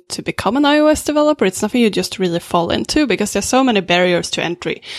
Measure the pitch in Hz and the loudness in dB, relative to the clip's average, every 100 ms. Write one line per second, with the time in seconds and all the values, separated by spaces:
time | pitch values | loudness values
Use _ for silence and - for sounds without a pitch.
0 | - - 165 - 185 262 285 302 302 302 | -10 -10 -8 -4 -2 2 2 4 4 2
1 | - 302 302 294 285 - 208 247 220 175 | 0 0 2 2 0 0 -2 2 2 2
2 | 185 - 185 170 - 175 170 220 233 302 | -6 -4 -2 -2 -2 -2 0 -2 0 0
3 | 277 185 208 202 - 254 262 208 180 175 | 0 0 -2 -2 0 2 4 2 2 2
4 | 180 170 170 - 165 175 - - - | 2 0 -2 -4 -4 -4 -6 -8 -10